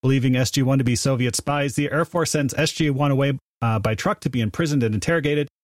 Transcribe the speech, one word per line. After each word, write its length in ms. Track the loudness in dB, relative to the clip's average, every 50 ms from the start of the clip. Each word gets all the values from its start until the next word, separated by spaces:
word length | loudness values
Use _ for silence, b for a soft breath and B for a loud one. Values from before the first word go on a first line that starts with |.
Believing 340 | 2 2 2 2 2 2 2
S 140 | 2 0 0
G 140 | 0 0 2
one 160 | 2 2 2
to 40 | 2
be 120 | 2 0
Soviet 400 | 0 0 0 0 2 0 -2 -2
spies, 400 | -2 -4 -2 -2 -2 -2 -2 0
the 160 | -2 -2 0
Air 120 | 0 -2 -2
Force 280 | -2 0 -2 -2 0
sends 240 | 0 0 0 0 0
S 160 | 0 -2 -2
G 180 | 0 0 0 0
one 220 | 0 0 0 2
away, 260 | 2 2 2 0 0 -2 _ _ _ _
uh, 160 | -2 0 0 0
by 160 | 0 -2 -2
truck 280 | -2 -2 -2 -2 -2
to 80 | -4 -4
be 100 | -2 0
imprisoned 400 | -2 -2 -2 -2 -2 0 0 0
and 140 | 0 0 0
interrogated 540 | -2 -2 0 0 0 0 0 0 0 -2 -4 _ _